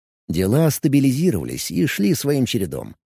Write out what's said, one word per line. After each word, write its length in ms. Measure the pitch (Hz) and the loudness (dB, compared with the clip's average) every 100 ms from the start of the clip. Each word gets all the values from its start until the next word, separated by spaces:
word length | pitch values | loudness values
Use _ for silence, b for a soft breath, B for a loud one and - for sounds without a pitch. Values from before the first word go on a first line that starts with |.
| _ _ - | _ _ -6
Дела 420 | 80 92 135 160 | -2 2 4 2
стабилизировались 1000 | - 151 139 135 131 180 98 62 62 - | 2 2 4 2 2 0 0 -4 -8 -4
и 140 | 117 156 | -2 -2
шли 280 | - 202 | 0 0
своим 320 | 160 143 143 123 | 0 0 0 0
чередом. 520 | 117 92 65 53 - _ | -2 -4 -8 -12 -16 _